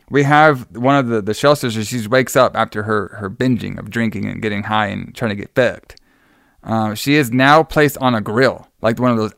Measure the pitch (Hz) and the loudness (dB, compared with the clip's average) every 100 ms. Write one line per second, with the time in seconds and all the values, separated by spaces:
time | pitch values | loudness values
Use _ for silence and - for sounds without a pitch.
0 | - 131 139 147 156 135 113 101 127 139 | -4 0 4 6 4 4 -4 -4 0 2
1 | 120 113 98 107 143 143 127 110 107 123 | 2 -2 -2 0 2 2 0 -4 -4 -6
2 | 107 127 127 143 123 - 113 107 104 107 | 0 0 2 2 2 2 -4 -4 -2 -2
3 | 95 107 98 - 127 117 98 92 104 117 | -4 -8 -10 -2 0 0 -4 -10 -8 -4
4 | 113 101 104 92 110 101 104 107 104 98 | -4 -4 -8 -6 -6 -4 -4 -2 -2 -4
5 | - - 117 101 - - 117 87 - - | -10 -8 -6 -6 -6 0 0 -2 -14 -20
6 | _ _ _ _ _ _ - 113 107 107 | _ _ _ _ _ _ -6 -4 -2 -4
7 | 139 147 123 127 135 151 160 160 147 - | 0 0 2 2 4 4 4 2 2 2
8 | 127 113 101 110 127 87 - _ 110 117 | -2 -2 -2 0 2 0 -10 _ -2 0
9 | 123 117 107 | 0 0 -2